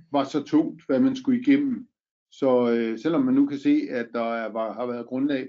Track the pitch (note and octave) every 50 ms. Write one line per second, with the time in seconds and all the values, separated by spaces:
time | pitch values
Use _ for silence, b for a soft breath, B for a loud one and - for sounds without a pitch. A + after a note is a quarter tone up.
0 | - _ - C#3+ C3+ - - D3 - - D#3 D#3 D#3 D3+ - - - - C3+ B2+
1 | C3 C3 B2+ C3 - C#3 B2 A#2 B2 C#3+ C#3 C#3+ D3 C3+ A#2 G2+ - _ _ _
2 | _ _ _ _ _ _ _ - C#3+ C3 B2+ B2 B2 A#2 A#2 A#2 A#2 A2+ A2 A2
3 | - D#3+ E3 D3 B2+ B2+ C3 C#3 C#3+ C#3+ C#3+ - - D3 D3 D3+ - - C3+ A#2+
4 | A#2 - - A#2+ A2+ A#2 A#2 A#2 A2+ G#2+ G#2+ A2+ A2+ A2 G#2 A2 B2 B2 A#2+ A#2+
5 | A#2 - B2+ C3 C#3 D3 C#3+ C3 C3